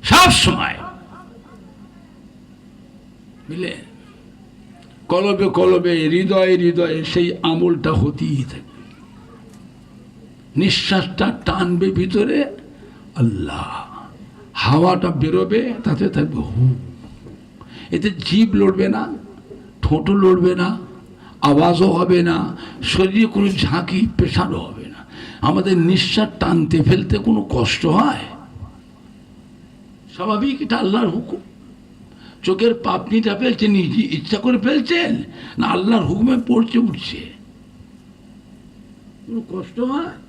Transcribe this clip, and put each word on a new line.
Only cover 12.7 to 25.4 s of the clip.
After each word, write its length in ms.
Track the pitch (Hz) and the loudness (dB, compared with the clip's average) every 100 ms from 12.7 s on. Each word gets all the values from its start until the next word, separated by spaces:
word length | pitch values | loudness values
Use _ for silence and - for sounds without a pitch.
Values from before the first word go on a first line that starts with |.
| - - - - - | -20 -20 -20 -18 -2
আল্লাহ, 480 | 117 98 78 78 82 - - - - - - - - - | -2 0 -6 -8 -10 -12 -14 -18 -20 -20 -20 -20 -18 -4
হাওয়াটা 460 | 104 143 180 180 180 151 | 2 4 4 2 -2 -2
বেরোবে, 400 | 151 180 185 208 254 226 - | 0 0 2 0 0 -4 -4
তাতে 200 | 151 196 151 | 0 -2 0
থাকবে 240 | 151 - - | -2 -4 -6
হু। 140 | 95 127 127 - - - - - - - - - - - - | 2 2 2 -8 -18 -20 -20 -20 -20 -20 -20 -20 -20 -6 -2
এতে 140 | 202 170 - | -2 -4 -2
জিভ 240 | 180 226 202 | 2 4 4
লড়বে 260 | 202 185 190 - | 2 2 0 0
না, 80 | - - - - - - - - | -4 -8 -14 -20 -20 -20 -20 -6
ঠোঁটও 300 | - 151 - 202 | -2 0 2 4
লড়বে 300 | 190 180 175 180 | 4 4 2 2
না, 80 | 180 - - - - - - - 143 | -2 -4 -10 -20 -20 -20 -20 -4 2
আওয়াজও 400 | 143 170 170 190 170 | 4 4 4 2 2
হবে 220 | 180 180 170 | 2 4 4
না, 80 | 160 - - - - - | 0 -2 -8 -14 -10 -4
শরীরে 360 | - 190 202 226 202 | 0 2 4 2 2
কোনো 120 | 202 190 | 0 2
ঝাঁকি 360 | 147 147 - 185 226 - | 0 -2 -2 0 -2 0
পেশানো 400 | 180 - 180 160 - | 0 0 -2 -4 -8
হবে 180 | 107 - | -14 -16
না। 60 | - - - - - | -18 -20 -20 -18 -4